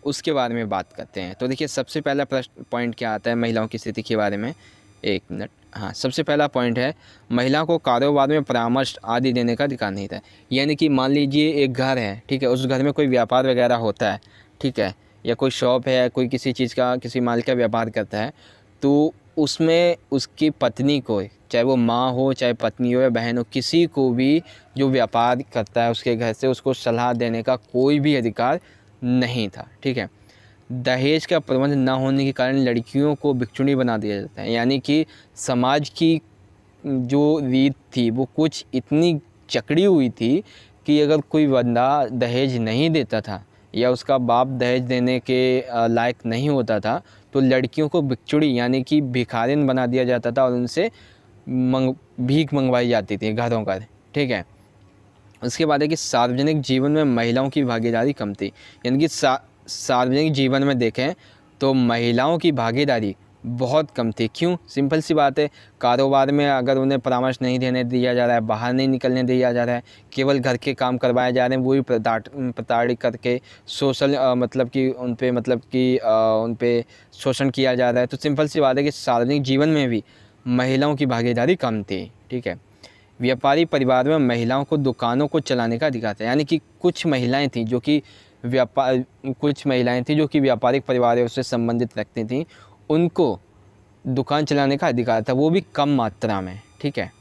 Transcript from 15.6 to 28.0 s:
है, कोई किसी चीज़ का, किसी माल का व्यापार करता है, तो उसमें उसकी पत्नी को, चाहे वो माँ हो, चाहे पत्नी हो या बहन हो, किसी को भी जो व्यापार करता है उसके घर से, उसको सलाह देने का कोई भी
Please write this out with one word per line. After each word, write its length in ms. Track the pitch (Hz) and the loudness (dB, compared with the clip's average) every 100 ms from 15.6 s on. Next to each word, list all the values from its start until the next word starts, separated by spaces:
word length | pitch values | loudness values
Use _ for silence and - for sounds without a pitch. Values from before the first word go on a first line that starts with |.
| 127 127 135 | 0 0 0
है, 220 | 127 123 | 0 0
कोई 180 | - 127 | 0 -2
किसी 260 | 127 135 | -2 -4
चीज़ 220 | 123 123 - | -2 -4 0
का, 200 | 123 127 | -2 -2
किसी 240 | 123 127 | -4 -2
माल 220 | 120 117 | 0 0
का 120 | 117 | 0
व्यापार 360 | 123 117 113 113 | 0 0 -2 -4
करता 280 | 107 101 104 | -4 -6 -6
है, 160 | 117 - - - _ _ | -6 -10 -20 -20 _ _
तो 320 | 139 143 156 - _ - | 2 2 2 -2 _ -4
उसमें 600 | 147 - 160 165 175 170 _ | -2 0 2 4 2 0 _
उसकी 380 | 139 - - 151 | -6 -6 -2 -2
पत्नी 500 | - 127 - 135 147 | 0 -2 0 0 0
को, 240 | 123 104 | -2 -4
चाहे 400 | 98 _ _ 120 | -4 _ _ 0
वो 120 | 123 131 | 2 2
माँ 360 | 117 117 131 | 2 2 0
हो, 220 | 127 135 | 0 -2
चाहे 200 | 127 127 | 0 -2
पत्नी 380 | 117 110 - 123 | 0 -4 -2 0
हो 100 | 123 | 2
या 80 | 131 | 2
बहन 280 | 113 117 120 | 0 -2 -4
हो, 60 | |
किसी 420 | 117 135 123 170 165 | -4 -4 0 2 2
को 260 | 143 131 | 2 0
भी 320 | 120 131 156 - - _ 135 | 2 2 2 -2 -20 _ -2
जो 120 | 139 | 0
व्यापार 540 | 131 113 117 117 123 139 | 2 0 2 2 0 -2
करता 300 | 123 104 - | -6 -4 0
है 80 | 117 | 0
उसके 240 | 113 - 117 | 0 -2 -2
घर 180 | 117 | -2
से, 140 | 110 131 | -2 -2
उसको 260 | 127 - | 0 -2
सलाह 400 | 127 - 117 123 | -2 -2 0 0
देने 300 | 120 120 113 | 0 -2 -2
का 120 | 113 127 | -2 -4
कोई 440 | _ 123 135 | _ 0 2
भी 160 | 147 | 2